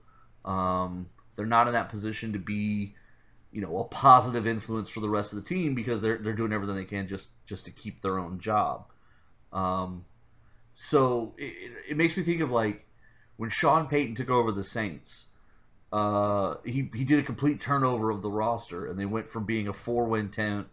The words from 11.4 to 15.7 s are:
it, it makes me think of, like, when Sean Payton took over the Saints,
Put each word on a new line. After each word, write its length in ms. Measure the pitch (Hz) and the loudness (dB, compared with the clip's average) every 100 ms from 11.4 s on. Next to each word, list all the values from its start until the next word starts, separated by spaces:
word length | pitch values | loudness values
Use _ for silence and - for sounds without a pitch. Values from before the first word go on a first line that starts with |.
it, 280 | 139 87 92 113 - | -12 -12 -14 -14 -6
it 80 | 147 | 2
makes 180 | 165 175 | 2 2
me 80 | |
think 180 | 170 170 | 0 0
of, 100 | 156 | 2
like, 340 | 120 110 104 - - - - - - | 2 2 -2 -10 -20 -20 -20 -20 -8
when 120 | 113 | -6
Sean 380 | - 156 156 151 | 2 4 4 4
Payton 280 | 147 131 110 | 0 0 -2
took 140 | 123 | 2
over 220 | 123 117 | 2 2
the 120 | 101 | 0
Saints, 640 | 95 117 107 76 - - - - - - - | -4 -4 -4 -6 -14 -20 -20 -20 -20 -20 -20